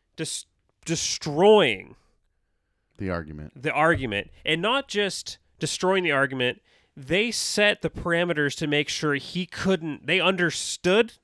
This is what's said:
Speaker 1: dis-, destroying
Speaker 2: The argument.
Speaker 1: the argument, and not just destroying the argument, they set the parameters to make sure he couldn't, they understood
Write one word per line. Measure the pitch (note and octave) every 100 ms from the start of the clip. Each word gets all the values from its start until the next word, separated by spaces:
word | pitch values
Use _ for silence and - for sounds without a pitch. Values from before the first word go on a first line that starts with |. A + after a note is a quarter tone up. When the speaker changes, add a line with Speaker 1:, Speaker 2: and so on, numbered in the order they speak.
| _ -
Speaker 1:
dis-, | D#3+ - - _ _ _
destroying | - E3 - - E3 D3 G3+ G#3+ D3+ F#2+ - - _ _ _ _ _ _ _ _ _ -
Speaker 2:
The | G2
argument. | F2 D#2 D2+ D2+ -
Speaker 1:
the | C#3+
argument, | C#3+ D#3+ D#3 C3 G2+ - -
and | - D#3+
not | G3 C4+ C4+
just | G#3 G3+ - - - _ _
destroying | D#3 - F#3 F#3+
the | F3
argument, | C#3 C#3 C3 B2 - _ _ _ -
they | C3 F3 A#3
set | - - - G#3 G#3
the | D#3+
parameters | - F3 E3+ F3 D3+ C#3+ -
to | D3+
make | D3 D3+
sure | - D#3
he | C#3 - F3 F3+
couldn't, | - F#3+ F#3 D#3+ C#3+ B2+
they | F#3
understood | E3+ F#3+ F3 - - - F3+ G3 A3+ -